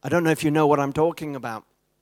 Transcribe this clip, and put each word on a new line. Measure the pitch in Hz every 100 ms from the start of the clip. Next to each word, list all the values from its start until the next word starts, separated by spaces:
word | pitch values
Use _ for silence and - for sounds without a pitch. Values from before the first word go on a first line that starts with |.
I | 143
don't | 165
know | 165
if | 156
you | 156
know | 151 156
what | 147
I'm | 139
talking | 139 160 160 151 139
about. | 120 110 - _ _ _